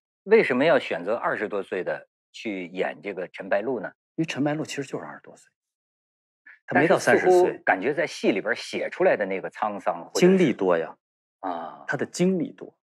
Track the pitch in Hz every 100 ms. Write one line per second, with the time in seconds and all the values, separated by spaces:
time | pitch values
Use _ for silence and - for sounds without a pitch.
0 | _ _ 196 220 156 127 160 135 - 85
1 | 87 117 170 113 104 101 92 95 82 73
2 | - _ _ - 117 95 85 92 76 67
3 | 92 92 85 - 95 101 135 120 85 -
4 | _ - 160 131 147 156 - - 135 123
5 | 76 73 80 - _ _ _ _ _ _
6 | _ _ _ _ - - - - 165 156
7 | 127 120 180 180 180 - - 95 113 151
8 | 151 - 202 98 107 117 - 95 - -
9 | 180 120 98 95 - - 107 101 - 85
10 | - - 175 190 147 - 92 85 76 -
11 | _ _ _ _ 95 85 80 73 - 139
12 | 117 - 185 185 - - - _